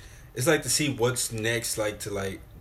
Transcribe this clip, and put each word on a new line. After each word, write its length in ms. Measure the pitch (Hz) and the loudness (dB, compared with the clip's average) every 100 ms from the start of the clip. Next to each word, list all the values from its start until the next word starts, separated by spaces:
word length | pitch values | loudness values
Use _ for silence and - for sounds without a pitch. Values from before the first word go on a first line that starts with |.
| - - - | -18 -18 -12
it's, 140 | - 139 | 0 4
like, 160 | 151 | 4
to 40 | 131 | 4
see 240 | - 147 | 2 2
what's 380 | 113 123 123 - | 2 2 2 -2
next, 480 | 110 110 117 - - | -2 0 0 -2 0
like, 220 | 104 95 | -2 -2
to, 100 | 104 | -4
like, 300 | 98 98 90 - - | -4 -4 -6 -14 -18